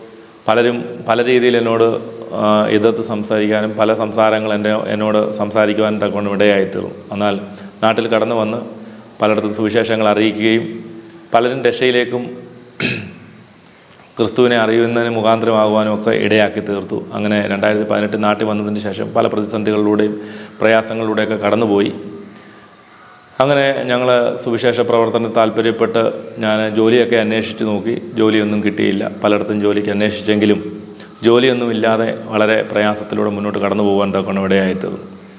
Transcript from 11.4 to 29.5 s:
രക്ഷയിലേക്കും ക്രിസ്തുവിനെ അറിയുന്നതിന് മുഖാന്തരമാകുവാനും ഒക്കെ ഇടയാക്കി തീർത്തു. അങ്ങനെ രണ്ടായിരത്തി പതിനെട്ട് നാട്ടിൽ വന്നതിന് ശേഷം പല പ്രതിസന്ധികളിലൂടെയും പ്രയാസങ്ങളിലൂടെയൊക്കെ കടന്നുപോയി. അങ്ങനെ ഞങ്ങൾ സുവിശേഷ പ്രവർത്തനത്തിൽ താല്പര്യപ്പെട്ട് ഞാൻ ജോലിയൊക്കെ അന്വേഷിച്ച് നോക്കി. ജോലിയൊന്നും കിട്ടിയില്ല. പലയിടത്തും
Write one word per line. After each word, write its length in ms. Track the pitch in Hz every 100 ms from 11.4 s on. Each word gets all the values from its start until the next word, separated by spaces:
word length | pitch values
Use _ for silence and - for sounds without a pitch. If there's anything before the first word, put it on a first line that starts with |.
| 123 135
രക്ഷയിലേക്കും 720 | 120 117 127 123 123 123 120 - - - - - - - - - - - - - - - - - - -
ക്രിസ്തുവിനെ 400 | 110 - 123 120
അറിയുന്നതിന് 520 | 110 117 117 117 117
മുഖാന്തരമാകുവാനും 840 | 117 107 113 113 110 107 107 107
ഒക്കെ 160 | 107 110
ഇടയാക്കി 500 | 110 104 107 104 107
തീർത്തു. 440 | 101 101 92 104 92
അങ്ങനെ 340 | 107 104 104 101
രണ്ടായിരത്തി 420 | 98 107 107 107
പതിനെട്ട് 340 | 104 104 104
നാട്ടിൽ 220 | 104 104 110
വന്നതിന് 340 | 104 104 107
ശേഷം 340 | 104 98 110
പല 140 | 113 117
പ്രതിസന്ധികളിലൂടെയും 920 | 107 104 110 101 107 104 104 107 104 - - - -
പ്രയാസങ്ങളിലൂടെയൊക്കെ 760 | 110 110 110 110 113 107 107 110
കടന്നുപോയി. 580 | 101 107 113 101 - - - - - - - - - - - - - - - -
അങ്ങനെ 440 | 135 143 135 131
ഞങ്ങൾ 540 | 123 123 127 123 117 -
സുവിശേഷ 360 | - 117 123 117
പ്രവർത്തനത്തിൽ 560 | 113 117 113 117 113 113
താല്പര്യപ്പെട്ട് 800 | 110 107 113 110 113 113 110 - - -
ഞാൻ 380 | 110 107 110 107
ജോലിയൊക്കെ 400 | 110 120 113 117
അന്വേഷിച്ച് 480 | 107 110 107 -
നോക്കി. 380 | 110 104 107 117 -
ജോലിയൊന്നും 500 | - 110 107 104 104
കിട്ടിയില്ല. 480 | 104 104 107 98 - -
പലയിടത്തും 380 | 104 104 104